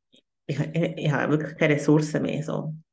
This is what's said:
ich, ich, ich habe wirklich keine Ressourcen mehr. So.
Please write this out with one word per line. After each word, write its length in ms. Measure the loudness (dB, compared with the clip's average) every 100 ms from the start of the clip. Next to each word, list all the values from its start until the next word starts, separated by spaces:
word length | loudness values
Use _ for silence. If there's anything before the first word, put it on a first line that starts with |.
| _ _ _ _ -6
ich, 120 | -4
ich, 380 | -2 -2 -2 -2
ich 140 | 0
habe 220 | 0 2
wirklich 240 | 0 -2 0
keine 180 | 2
Ressourcen 480 | 2 4 4 4 -2
mehr. 200 | -2 -4
So. 320 | -4 -6 -6 -10 _